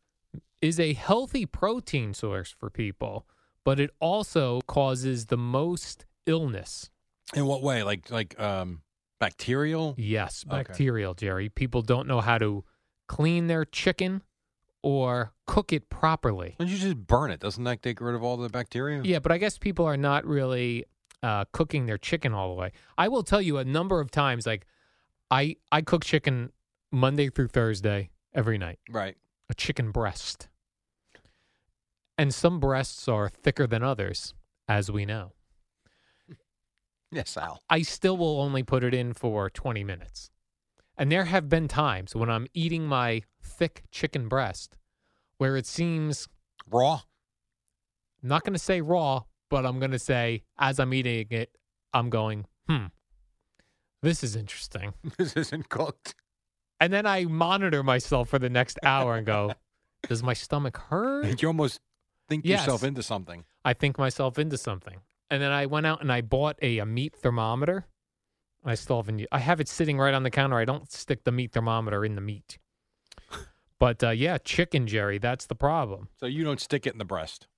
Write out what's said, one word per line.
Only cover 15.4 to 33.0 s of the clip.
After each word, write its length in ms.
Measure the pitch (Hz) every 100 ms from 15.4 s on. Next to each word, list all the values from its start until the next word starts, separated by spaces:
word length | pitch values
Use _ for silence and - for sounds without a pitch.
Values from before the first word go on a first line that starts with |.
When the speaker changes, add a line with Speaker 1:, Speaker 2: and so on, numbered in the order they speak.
| -
Speaker 1:
cook 280 | 214 -
it 160 | 160 -
properly. 640 | - 160 160 123 95 87 -
Speaker 2:
Why 100 | 175
don't 40 |
you 80 | 196
just 180 | 196 131
burn 340 | 92 120 143
it? 120 | 80
Doesn't 240 | 101 98 123
that 160 | 117
get 180 | 123 113
rid 160 | 120 120
of 80 |
all 140 | 120 123
the 100 | 120
bacteria? 540 | 120 120 120 139 143
Speaker 1:
Yeah, 160 | 180 170
but 140 | 160
I 40 | 165
guess 200 | 208 -
people 280 | 208 175 160
are 120 | 139
not 280 | 143 143 -
really, 600 | 143 131 127 123 120 - _ _ -
uh, 220 | 120 104 101
cooking 360 | - 160 151 117
their 100 | 104
chicken 360 | - 165 131
all 220 | 104 92 90
the 0 |
way. 160 | 92 - _ -
I 120 | 196
will 140 | 254
tell 180 | 175 208
you 160 | 180 143
a 80 | 131
number 340 | 151 190 180
of 120 | 139
times, 360 | 151 143 120 113
like, 180 | 107 - _ _ _ _ _ -
I, 280 | 131 147 - -
I 80 | 151
cook 240 | 156 170 -
chicken 480 | 156 147 127 - _ _ _ -
Monday 400 | 131 131 143 139
through 200 | - 123
Thursday 640 | 127 113 101 104 101 98 _ _
every 240 | 151 113 107
night. 220 | 87 82 -
Speaker 2:
Right. 280 | 113 95 - _ _ -
Speaker 1:
A 40 | -
chicken 360 | - 151 113
breast. 560 | 107 107 - - - - _ _ _ _ _ _ _ _ _ _ _ _ _ _ _ _ -
And 160 | 143
some 280 | - 170 175
breasts 480 | 135 131 131 -